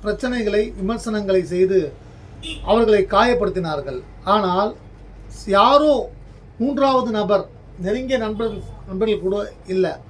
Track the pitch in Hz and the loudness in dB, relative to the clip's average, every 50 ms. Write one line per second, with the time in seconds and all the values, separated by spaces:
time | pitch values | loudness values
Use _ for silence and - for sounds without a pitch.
0 | - 214 202 - 254 247 247 240 208 202 202 208 220 240 - 196 185 208 233 - | -6 -4 -4 -2 -4 -4 -2 -2 -2 0 0 0 0 -2 -4 -4 -4 -4 -4 -4
1 | - 226 214 208 202 196 190 185 160 139 180 180 190 185 190 180 151 135 - - | -4 -4 -4 -2 0 0 0 0 0 0 2 2 2 4 4 2 0 0 -4 -14
2 | - - - - - - - - - - - - - 185 214 233 226 214 208 202 | -20 -20 -20 -20 -20 -20 -18 -16 -14 -14 -12 -6 0 2 2 4 4 4 4 4
3 | 190 - 202 202 233 247 240 220 202 - - 185 170 156 151 143 131 139 127 123 | 2 2 2 2 4 4 2 2 0 -2 -2 -2 -4 -4 -4 -6 -6 -8 -10 -10
4 | - - - - - 190 208 214 190 180 180 190 208 233 - - - - - - | -12 -14 -18 -6 0 2 2 2 2 2 2 0 0 -2 -4 -8 -16 -20 -20 -20
5 | - - - - - - - - - 202 196 202 220 254 277 285 302 302 277 226 | -20 -20 -20 -20 -18 -18 -18 -10 -2 2 4 6 6 6 6 6 6 4 4 2
6 | - - - - - - - - - - - - 233 285 269 277 269 269 262 254 | 0 -6 -10 -18 -20 -20 -20 -20 -20 -14 -6 -4 -2 -2 0 2 2 4 4 2
7 | 240 233 214 208 214 190 208 190 - - - - - - - 185 175 196 220 254 | 2 0 -2 -2 0 2 2 0 0 -4 -14 -20 -20 -18 -12 -8 -4 -4 -2 -2
8 | 262 254 262 233 220 214 214 208 226 220 202 - - - - - - - 185 185 | -2 -2 -2 -2 -2 -4 -4 -4 -4 -4 -4 -8 -12 -14 -16 -16 -12 -8 -4 -2
9 | 220 220 208 160 175 190 202 202 202 - - - - 185 185 190 180 - - - | 0 0 0 0 -2 -2 -2 -2 -4 -6 -12 -14 -10 -4 0 0 0 0 -2 -6
10 | - | -12